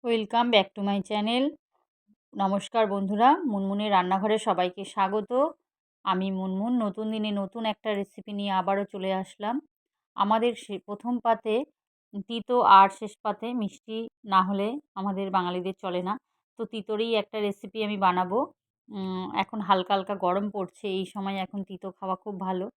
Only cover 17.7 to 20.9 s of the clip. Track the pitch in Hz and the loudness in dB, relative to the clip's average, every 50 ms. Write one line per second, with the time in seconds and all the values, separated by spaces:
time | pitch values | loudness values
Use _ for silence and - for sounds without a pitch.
17.7 | _ 220 214 208 214 202 196 185 180 185 185 180 196 233 294 - - _ _ _ | _ -6 -4 -4 -2 2 2 2 4 2 0 0 0 -2 -2 -2 -6 _ _ _
18.7 | _ _ _ - 214 202 190 190 185 185 185 - - - 196 - - 220 202 175 | _ _ _ -14 -10 -8 -6 -4 -4 -6 -6 -4 -4 -4 -4 -4 -4 -8 2 2
19.7 | 196 185 180 - 202 196 185 190 208 180 185 175 180 196 208 208 202 208 185 180 | 2 2 4 2 0 0 0 -2 -4 0 2 2 2 2 0 -2 -4 -6 -6 -6
20.7 | _ - - 202 | _ -10 -8 -4